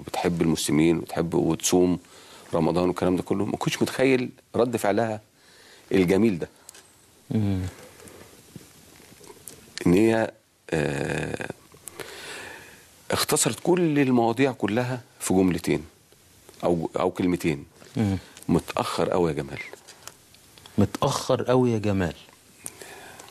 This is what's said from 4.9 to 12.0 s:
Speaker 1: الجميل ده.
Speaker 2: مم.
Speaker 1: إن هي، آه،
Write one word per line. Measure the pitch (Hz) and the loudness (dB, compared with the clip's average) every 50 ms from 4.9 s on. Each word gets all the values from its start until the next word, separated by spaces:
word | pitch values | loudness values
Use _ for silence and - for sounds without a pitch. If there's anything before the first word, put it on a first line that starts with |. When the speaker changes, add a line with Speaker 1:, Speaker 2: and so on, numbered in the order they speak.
| 98 107 117 110 107 107 - _ _ _ _ - - - - - - - - - | 0 0 0 -2 -4 -8 -10 _ _ _ _ -20 -20 -20 -20 -20 -20 -20 -8 0
Speaker 1:
الجميل | - 95 92 87 95 98 110 117 92 78 | 2 2 4 4 4 4 4 2 2 -2
ده. | 71 - - _ _ - - - - _ _ _ _ _ _ _ _ - | -6 -10 -12 _ _ -20 -20 -20 -20 _ _ _ _ _ _ _ _ -4
Speaker 2:
مم. | - 110 104 101 95 92 92 90 - - - - - - - - - - - - - - - - - - - - - - - - - - - - - - - - - - - - - - - - - - - | -2 -2 0 0 -2 -2 -4 -6 -10 -14 -20 -20 -20 -20 -20 -20 -20 -20 -20 -20 -20 -20 -20 -20 -20 -20 -20 -20 -20 -20 -20 -20 -20 -20 -20 -20 -20 -20 -20 -20 -20 -18 -18 -18 -18 -18 -20 -18 -16 -2 2
Speaker 1:
إن | 90 87 | 2 4
هي، | 98 110 113 113 113 101 - - _ _ _ _ _ _ - | 6 6 4 4 2 0 -2 -6 _ _ _ _ _ _ -4
آه، | - - - - 143 139 - 151 - - - - - - - - - - - - - - - - - - | -2 -2 0 -2 -2 -4 -4 -4 -4 -4 -4 -6 -6 -8 -8 -12 -12 -14 -20 -20 -20 -20 -20 -18 -16 -16